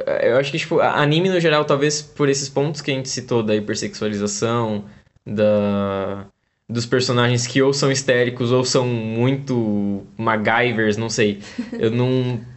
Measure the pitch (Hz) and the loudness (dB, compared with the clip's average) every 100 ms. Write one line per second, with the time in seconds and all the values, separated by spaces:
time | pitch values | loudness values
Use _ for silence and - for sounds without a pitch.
0 | - - 110 123 143 160 - - 113 - | -2 0 2 2 2 -2 0 2 2 4
1 | 147 160 190 185 165 151 147 139 147 151 | 2 4 2 2 4 2 2 2 2 -2
2 | - - 143 139 143 - 147 151 - 131 | -6 -2 0 0 -2 -2 -2 -2 -4 -4
3 | 131 - - 120 107 107 104 110 107 - | -4 -8 -2 0 2 0 0 -4 -6 -6
4 | 107 104 104 - 117 120 113 104 104 - | -4 -2 -4 -2 0 0 0 -4 -8 -18
5 | _ _ - 107 107 104 101 101 98 98 | _ _ -8 0 4 4 2 0 0 -2
6 | 95 98 98 _ _ _ - 117 120 131 | -4 -6 -12 _ _ _ -8 -6 -2 -2
7 | 123 123 120 120 120 135 135 139 139 135 | 0 2 2 0 0 2 2 2 0 0
8 | - 123 120 120 120 127 127 143 123 120 | 0 2 0 -2 0 2 2 0 0 -2
9 | 110 113 123 139 139 120 110 104 101 98 | -4 0 0 0 -2 -2 0 0 -2 -4
10 | 95 - 113 110 107 113 123 110 110 104 | -8 -6 -2 0 2 2 2 2 0 0
11 | 113 120 107 101 - - 233 233 113 120 | -2 0 0 0 -8 -12 -10 -4 -2 2
12 | 127 127 123 120 - | 2 2 0 -4 -8